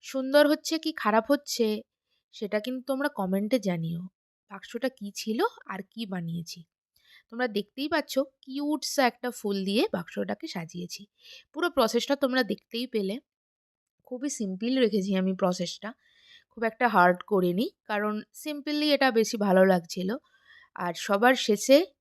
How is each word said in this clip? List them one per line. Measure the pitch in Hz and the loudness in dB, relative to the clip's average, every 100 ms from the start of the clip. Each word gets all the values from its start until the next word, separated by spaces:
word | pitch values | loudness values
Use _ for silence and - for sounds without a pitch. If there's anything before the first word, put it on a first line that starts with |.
সুন্দর | - 269 262 285 294 | -6 -6 4 6 6
হচ্ছে | 302 - 320 | 4 -2 -4
কি | 320 302 | -4 -2
খারাপ | 320 220 220 | 2 2 4
হচ্ছে | 285 - - 220 214 - _ _ _ _ | 0 0 -2 0 -2 -8 _ _ _ _
সেটা | - 208 214 | -10 -4 -4
কিন্তু | 214 254 247 | -4 -10 -4
তোমরা | 262 285 277 | -2 -2 -4
কমেন্টে | 185 196 208 254 196 | -2 -2 0 0 0
জানিও। | 175 165 170 185 _ _ _ _ | -2 -4 -6 -10 _ _ _ _
বাক্সটা | 196 - 233 254 254 | -20 -14 -6 -6 _
কি | 202 - | -14 -10
ছিল | 220 233 427 - - | -6 -2 -2 -4 -14
আর | 190 190 | -12 -12
কি | - 220 | -12 -8
বানিয়েছি? | 185 165 170 165 175 165 _ _ _ _ - _ | -8 -6 -8 -10 -16 -20 _ _ _ _ -20 _
তোমরা | 233 247 214 | -6 -4 -4
দেখতেই | 190 - 285 | -6 -8 -2
পাচ্ছ | 320 285 - 277 _ | -2 -2 -4 -4 _
কিউট | - 262 294 302 - | -12 -6 -4 -4 -4
সা | - 247 | 2 0
একটা | 233 247 - | 0 -10 -6
ফুল | 214 202 190 | -4 -4 0
দিয়ে | 202 381 | 0 0
বাক্সটাকে | 190 165 - 190 202 - | -2 -8 -8 -6 -6 -8
সাজিয়েছি। | - 165 175 175 - 202 _ - - _ | -10 -10 -12 -12 -14 -18 _ -20 -20 _
পুরো | 294 339 - | -4 -2 2
প্রসেসটা | 226 233 - 277 | 2 2 -2 0
তোমরা | 262 262 214 | 0 0 0
দেখতেই | 202 _ 233 247 | -4 _ -8 -4
পেলে, | 226 190 226 _ _ _ _ _ _ _ _ _ | -4 -4 -6 _ _ _ _ _ _ _ _ _
খুবই | 254 285 - | -8 -8 -6
সিম্পল | 202 185 226 262 | -6 -4 -2 2
রেখেছি | 233 202 190 190 | 2 2 0 0
আমি | 185 185 | 0 0
প্রসেসটা, | 185 180 175 - 208 - _ _ _ - _ - | 0 0 -6 -8 -14 -16 _ _ _ -20 _ -6
খুব | 226 | -6
একটা | 220 240 | 0 2
হার্ড | 214 175 180 - | 6 6 4 0
করিনি, | 202 180 180 302 _ _ | 2 2 0 -4 _ _
কারণ | 208 214 214 - - | -4 -4 -6 -10 -14
simply | 302 294 294 294 302 277 | -10 -8 -4 -2 2 4
এটা | 269 226 | 4 2
বেশি | 214 226 202 | 0 0 4
ভালো | 190 190 | 6 6
লাগছিল। | 180 170 - 185 254 _ _ _ - _ - | 4 0 -6 -6 -6 _ _ _ -20 _ -8
আর | 180 170 - | -6 -6 -2
সবার | 202 240 254 - | 4 4 4 2
শেষে | 202 - 277 381 _ | 0 8 6 6 _